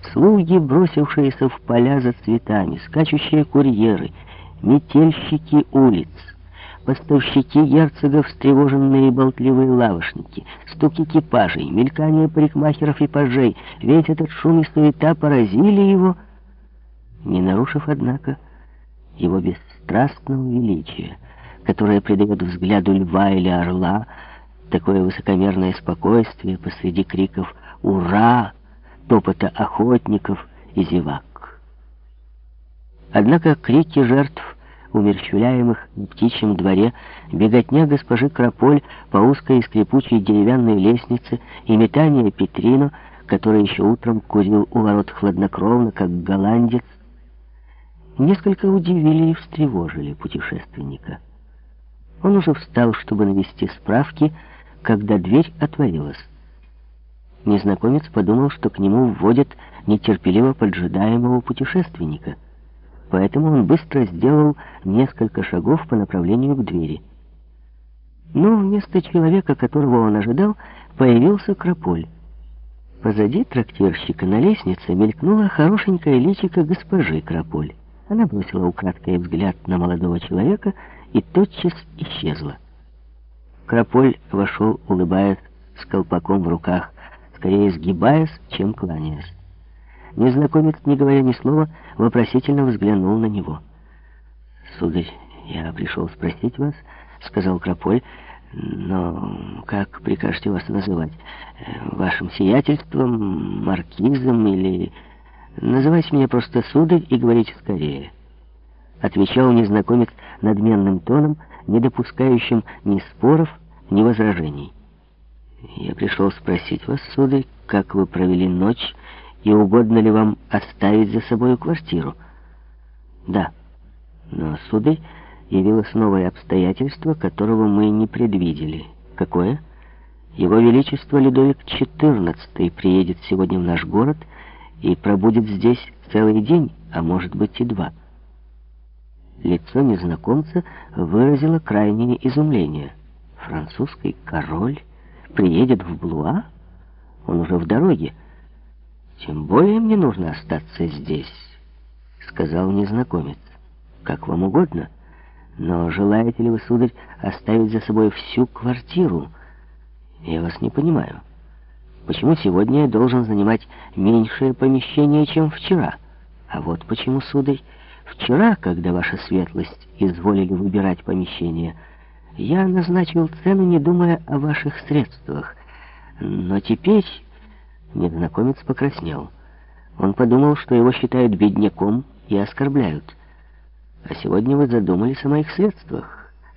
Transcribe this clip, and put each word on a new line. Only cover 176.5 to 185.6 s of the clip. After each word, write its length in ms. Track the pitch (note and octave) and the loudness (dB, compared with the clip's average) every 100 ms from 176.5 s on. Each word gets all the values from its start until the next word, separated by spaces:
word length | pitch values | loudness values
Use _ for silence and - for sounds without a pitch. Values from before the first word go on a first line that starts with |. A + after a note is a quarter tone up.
| G2 | -6
теперь...» 460 | - A2 F#3 G#3+ F#3+ - - - - - - - - | -2 -2 2 2 2 -12 -20 -20 -20 -20 -20 -20 -14
Незнакомец 640 | - F2 D#2+ E2 - A#2+ C3+ - | -6 -4 -4 -6 -2 -2 -4 -6
покраснел. 640 | C3+ C#3 - E2 C3+ - - - - _ - - - | -4 -4 -4 -12 -12 -14 -20 -20 -20 _ -20 -20 -6
Он 160 | F#2+ | -4
подумал, 440 | G2 A#2+ B2 D3 D3 | 0 2 4 4 0
что 180 | - B2 | 0 2
его 160 | B2 | 4
считают 420 | B2+ B2 B2+ A#2+ | 2 -4 0 0
бедняком 680 | F#2+ G#2 G2+ G#2 - G2 A2+ C#3 - - | 2 0 2 -2 -2 -4 -4 -6 -20 -4
и 100 | G2+ | -4
оскорбляют. 800 | G2+ - C#3 C#3 G#2+ D2+ - - - _ - - - - - - - | -4 -4 -2 0 -2 -6 -12 -20 -20 _ -20 -20 -20 -20 -20 -20 -16
«А 60 | - | -10
сегодня 400 | G#2 G2+ A#2 C#3+ | -4 -2 0 0
вы 100 | C#3 | 2
задумались 560 | A#2 F#2 F#2 A2+ C3+ | 0 0 0 -2 -4
о 60 | C#3+ | -2
моих 200 | D3 D3+ | -2 -2
средствах?» — 840 | - | -2